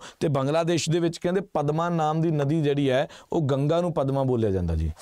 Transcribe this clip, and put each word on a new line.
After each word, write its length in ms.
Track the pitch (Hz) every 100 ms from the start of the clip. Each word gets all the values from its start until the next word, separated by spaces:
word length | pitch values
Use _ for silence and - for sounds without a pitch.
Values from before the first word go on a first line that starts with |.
| - -
ਤੇ 80 | 165
ਬੰਗਲਾਦੇਸ਼ 640 | 139 135 160 170 170 -
ਦੇ 100 | 170
ਵਿੱਚ 180 | 165 165
ਕਹਿੰਦੇ 220 | 175 190
ਪਦਮਾ 480 | 196 160 143 156 170
ਨਾਮ 320 | 170 151 156
ਦੀ 100 | 170
ਨਦੀ 320 | 151 139 160
ਜਿਹੜੀ 280 | 147 143 139
ਹੈ, 180 | 127 165 - -
ਉਹ 100 | -
ਗੰਗਾ 380 | 139 135 147 165
ਨੂੰ 120 | 175
ਪਦਮਾ 300 | 156 135 135
ਬੋਲਿਆ 280 | 135 123 107
ਜਾਂਦਾ 240 | 95 87 80
ਜੀ। 180 | 80 -